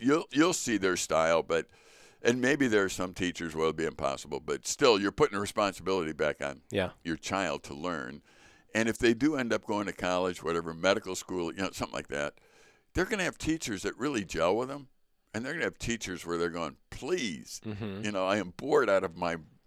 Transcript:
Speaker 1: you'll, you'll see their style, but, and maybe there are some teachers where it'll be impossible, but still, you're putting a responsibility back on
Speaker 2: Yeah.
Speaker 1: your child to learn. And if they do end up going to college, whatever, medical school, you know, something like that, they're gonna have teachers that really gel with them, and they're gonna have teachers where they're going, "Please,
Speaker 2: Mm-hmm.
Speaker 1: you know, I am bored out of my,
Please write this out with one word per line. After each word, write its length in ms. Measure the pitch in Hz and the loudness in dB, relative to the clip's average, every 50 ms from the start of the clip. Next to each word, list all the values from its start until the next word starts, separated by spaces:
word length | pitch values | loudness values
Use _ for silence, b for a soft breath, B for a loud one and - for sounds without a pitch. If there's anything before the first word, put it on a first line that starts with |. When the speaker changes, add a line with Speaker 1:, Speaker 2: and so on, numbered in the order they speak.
Speaker 1:
you'll, 240 | 113 135 147 165 - - | 2 2 2 2 0 -2
you'll 220 | 127 143 160 180 | 2 4 4 4
see 260 | 165 - - 123 107 98 | 2 0 0 0 0 2
their 180 | 95 92 90 | 2 2 2
style, 460 | - - - 80 80 80 82 82 80 | 2 0 0 2 4 4 6 4 4
but, 240 | 71 - 82 82 - _ b b b b b b b b b b | 2 2 0 0 0 _ b b b b b b b b b b
and 180 | - 120 123 127 | 2 2 2 4
maybe 260 | 123 131 151 143 135 | 4 2 4 4 4
there 180 | 120 107 104 98 | 4 4 4 4
are 40 | 92 | 2
some 240 | - 95 92 92 87 | 0 -4 -6 -6 -2
teachers 400 | - 92 90 80 - 87 80 76 | -2 -2 -2 -2 -4 -8 -6 -2
where 100 | 80 80 | 0 0
it'll 80 | 80 | 0
be 120 | 78 80 80 | 2 0 -2
impossible, 540 | 76 69 73 73 67 67 - - 71 73 69 | -4 -2 -2 -2 -2 -2 -4 -6 -8 -8 -8
but 260 | 73 76 71 65 - | -4 -4 -4 -4 -2
still, 340 | - - - 143 127 107 98 | -4 0 4 6 6 8 6
you're 120 | 101 98 | 4 0
putting 240 | - - 151 117 101 | 2 2 2 2 2
a 40 | 98 | -2
responsibility 720 | 104 - - 110 104 98 90 - 85 95 95 92 80 78 | -4 -2 0 2 2 0 0 -2 -2 0 0 2 0 -2
back 300 | 76 73 78 73 71 - | -2 0 0 0 0 -2
on 200 | 69 71 67 62 _ - | -6 -6 -6 -8 _ -4
Speaker 2:
Yeah. 200 | - 98 92 87 - _ - | -2 -2 -2 -2 -6 _ -6
Speaker 1:
your 120 | 82 80 | -6 -6
child 460 | - - - 95 98 95 78 71 73 - | -6 -4 -4 -2 -2 0 -2 -2 -4 -6
to 100 | - 71 | -12 -10
learn. 480 | 71 82 90 85 73 62 64 71 73 b b b b b b b b b b - | -6 -6 -6 -4 -6 -8 -10 -12 -14 b b b b b b b b b b 0
And 140 | 110 113 113 | 2 2 2
if 100 | 110 - | 2 4
they 140 | 123 117 117 | 4 4 6
do 220 | 113 131 156 151 | 6 2 2 2
end 160 | 135 123 113 | 0 0 0
up 140 | 107 101 - | -2 -2 -2
going 200 | - 107 104 101 | -2 -2 -2 -2
to 60 | 92 | -4
college, 500 | - - 95 90 90 90 92 92 87 - | -6 -2 0 0 2 2 2 0 -2 -2
whatever, 300 | - 82 82 85 82 82 82 | -2 -2 -2 0 -2 -4 -6
medical 400 | 82 90 95 101 110 - 95 92 | 2 4 4 4 4 0 -6 -8
school, 380 | - - - 90 90 85 82 | -8 -8 -6 -4 -4 -4 -4
you 100 | - 98 | -4 -4
know, 80 | 95 85 | -6 -6
something 220 | - - 123 - 53 | -4 -6 -8 -6 -6
like 140 | 69 76 - | -10 -8 -6
that, 260 | 67 71 73 73 - - b b b b b b b b b b - | -4 -4 -4 -4 -8 -12 b b b b b b b b b b -4
they're 100 | 160 185 | -2 -2
gonna 200 | 190 226 196 175 | -2 -2 -2 -2
have 140 | 143 - - | -4 -4 -4
teachers 440 | - 156 160 156 - 123 101 90 | -2 -2 -2 -2 -4 -6 -6 -4
that 140 | 101 98 - - | -4 -4 -4 -2
really 260 | 123 147 143 110 92 | -4 -2 -2 -2 -4
gel 320 | - - 80 82 90 101 | -4 -2 2 2 2 2
with 120 | 117 127 131 | 2 -2 -6
them, 200 | 139 143 131 - _ _ _ _ _ _ _ _ - | -8 -12 -14 -20 _ _ _ _ _ _ _ _ -8
and 100 | 113 123 | -6 -6
they're 80 | 135 | -6
gonna 120 | 165 165 120 | -4 -2 -2
have 140 | 95 - - | -4 -4 -4
teachers 460 | - 117 117 110 - 95 90 80 - | -4 -2 -2 -2 -4 -8 -8 -8 -4
where 140 | 82 85 85 | -4 0 0
they're 100 | 87 87 | 0 0
going, 280 | 82 87 82 71 65 _ _ - | 0 -2 -4 -4 -6 _ _ -18
"Please, 680 | - - 127 147 185 180 127 95 73 62 - - - - - | -14 -8 -4 -4 -2 -2 -2 -4 -6 -8 -12 -14 -14 -12 -10
Speaker 2:
Mm-hmm. 380 | 110 107 98 113 101 95 101 107 | -10 -8 -8 -8 -8 -8 -6 -4
Speaker 1:
you 80 | 104 | -4
know, 140 | 104 92 95 | -2 0 2
I 100 | 95 101 | 2 2
am 180 | 107 90 90 - | 0 0 -4 -8
bored 320 | - 127 143 147 143 127 104 | -8 -2 2 4 4 6 6
out 160 | 98 95 95 | 4 4 2
of 120 | 85 82 | 0 -4
my, 200 | 87 87 85 85 80 78 - _ _ _ | -2 -2 -2 -2 -4 -8 -16 _ _ _